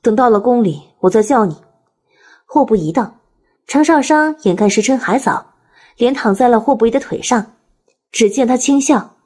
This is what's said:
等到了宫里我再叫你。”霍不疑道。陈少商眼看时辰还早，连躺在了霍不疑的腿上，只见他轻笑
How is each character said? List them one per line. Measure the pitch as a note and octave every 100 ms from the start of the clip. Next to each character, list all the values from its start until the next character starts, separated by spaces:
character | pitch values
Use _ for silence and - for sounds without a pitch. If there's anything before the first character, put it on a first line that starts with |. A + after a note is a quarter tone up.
等 | A#3+
到 | G#3+ B3
了 | G#3
宫 | A#3 A#3+
里 | G3+ C#3+ - _
我 | F#3
再 | A3
叫 | G#3+ C4
你。” | G3+ D3+ _ _ _ _ _ _ _ _ _
霍 | -
不 | A#3+ G#3+
疑 | D#3
道。 | E3 G#3 _ _ _ _ _ -
陈 | C#4
少 | D#4 D#4
商 | C4 D4+ D#4 D4+
眼 | G3
看 | F3+ G#3
时 | G#3
辰 | G#3+ C4
还 | - A#3+
早， | C4 - - _ _ _ _ _
连 | A#3+
躺 | C4+ A3
在 | G3 B3
了 | A3+
霍 | A3+
不 | A#3+ A3+
疑 |
的 | -
腿 | - -
上， | - A#3+ G3+ _ _ _ _ _ _
只 | - G#3+
见 | A3+ A#3+
他 |
轻 | B3+ C4 C#4
笑 | C4+ B3+ - _